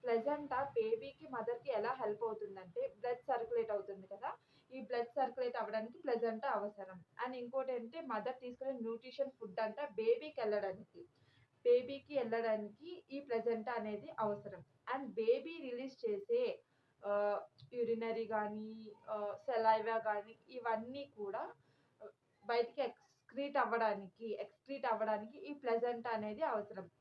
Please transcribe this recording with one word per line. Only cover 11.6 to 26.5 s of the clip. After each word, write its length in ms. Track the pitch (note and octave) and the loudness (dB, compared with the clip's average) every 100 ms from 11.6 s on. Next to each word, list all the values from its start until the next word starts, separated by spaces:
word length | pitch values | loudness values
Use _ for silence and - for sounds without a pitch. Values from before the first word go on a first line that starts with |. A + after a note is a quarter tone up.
బేబీకి 480 | B3 B3 B3+ C#4 - | 6 6 6 -6 -2
వెళ్ళడానికి 760 | C#4+ A3+ A3+ A3+ G#3+ G#3 - D#4+ F4+ _ | -2 2 0 2 0 -2 -10 -14 -14 _
ఈ 80 | C#4 | -10
ప్లజెంటా 540 | C#4+ A3+ A#3 A3+ B3 | -2 0 2 0 0
అనేది 360 | A#3 G#3+ G3+ D4+ - | -2 -2 -4 -6 -2
అవసరం. 440 | G#3+ G#3 - F3+ - _ - | 0 0 -6 -12 -18 _ -4
And 180 | C4 C4 | -4 -2
బేబీ 420 | F#3 A3 C4 C4 E4+ | 2 4 4 2 -8
రిలీజ్ 340 | C4+ A#3+ C4+ - | -6 -4 -6 -4
చేసే, 440 | A3+ G3+ - A#3+ A#3 E3 _ _ _ _ | -2 -2 2 4 4 -2 _ _ _ _
ఆ, 80 | G3+ G3+ G#3 G3+ - _ - | 0 4 4 2 -4 _ -10
యూరినరీ 520 | B3 A#3 A3+ A3+ A3+ | -2 2 2 2 0
కానీ, 440 | A3 G#3+ G#3 G#3+ A3 A3 A3 G#3 - | 0 0 0 -4 -8 -10 -14 -14 -6
ఆ, 60 | G#3+ G#3 G3 | -2 -2 -4
సలైవా 560 | - A#3 A3 A3 G#3+ A3+ | 0 6 8 6 4 2
కానీ, 380 | A3 G#3 G#3 A3+ - | 2 0 -2 -18 -12
ఇవన్నీ 540 | B3+ A#3 A3 A#3+ C#4 C#4+ | -4 0 0 -2 -8 -8
కూడా 260 | G#3+ G3+ G3 F4 - _ _ _ _ - _ _ _ | -6 -4 -4 -6 -10 _ _ _ _ -20 _ _ _
బయటికి 360 | - A#3 A#3 - | 0 2 2 0
ఎక్స్క్రీట్ 760 | B3 - _ _ - A#3 C#4+ C#4+ | -2 -4 _ _ -10 -4 0 2
అవ్వడానికి, 680 | A3+ A#3 A3+ G3 F#3+ _ A3+ | 4 4 4 2 -4 _ -6
ఎక్స్క్రీట్ 520 | G3+ - _ - C#4 | -4 -6 _ -8 -2
అవ్వడానికి 520 | A#3+ A3 A3 G#3+ A3+ C#4+ | 0 2 2 0 -2 -10
ఈ 160 | D4 | -10
ప్లజెంటా 560 | C#4+ B3 A#3 A#3+ A#3 A#3+ | -4 0 2 2 0 -2
అనేది 320 | A3 G#3+ G#3+ | -2 -2 0
అవసరం. 420 | D#4+ | 0